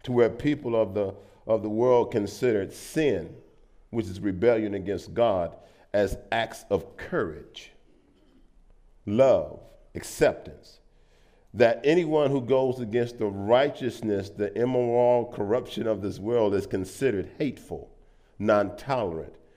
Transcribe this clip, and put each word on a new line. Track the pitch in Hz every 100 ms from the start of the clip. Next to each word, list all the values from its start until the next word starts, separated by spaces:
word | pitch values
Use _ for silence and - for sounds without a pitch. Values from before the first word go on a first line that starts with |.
to | -
where | 120 113
people | - 143 139 123 113
of | 104
the, | 101 98 - - - -
of | 110
the | 107
world | 107 127 120 113
considered | 117 101 - 127 104 95
sin, | - - 156 151 95 82 - - _ _ - -
which | 117 95
is | 92
rebellion | 101 92 117 113 107
against | 101 92 95 -
God, | - 117 95 85 - - _ _
as | 101 98 - -
acts | 113 113 - -
of | 101 - -
courage, | - 170 92 76 - - - _ _ _ _ _ _ _ _ _ _ - _ _ 104
love, | 107 131 95 69 - - - -
acceptance. | 85 - - 147 - - - - - _ _ _ _ _ _ _
That | 98 117 117
anyone | 139 175 160 151 139
who | 139
goes | 117 131 131 123
against | 113 117 120 120
the | 104
righteousness, | 98 98 120 147 - 120 - 110 101 98
the | - 101 110
immoral | 123 127 120 120 120 123 113
corruption | - 101 123 - - 110
of | 104
this | 98 92
world | 101 120 104 98
is | 95
considered | 101 90 - 135 101 87 -
hateful, | 143 - - 76 - - - _ _ -
non-tolerant, | 104 104 101 - 139 131 98 80 73 - -